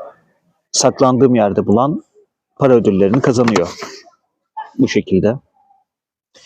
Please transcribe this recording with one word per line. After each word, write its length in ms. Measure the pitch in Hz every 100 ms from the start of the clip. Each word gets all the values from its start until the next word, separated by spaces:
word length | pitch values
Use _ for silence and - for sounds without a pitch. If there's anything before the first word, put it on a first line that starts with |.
| - - _ _ _ _ _
saklandığım 640 | - 131 - 131 127 131 120
yerde 300 | 104 95 98
bulan 380 | 107 139 196 - _ _ _ _ -
para 140 | 135
ödüllerini 480 | 120 104 95 98 131
kazanıyor. 480 | 139 120 117 98 85 - - - - _ _ _ _ - - -
Bu 80 | 120
şekilde. 480 | 104 - 92 104 131 - _ _ _ _ _ _ _ _ _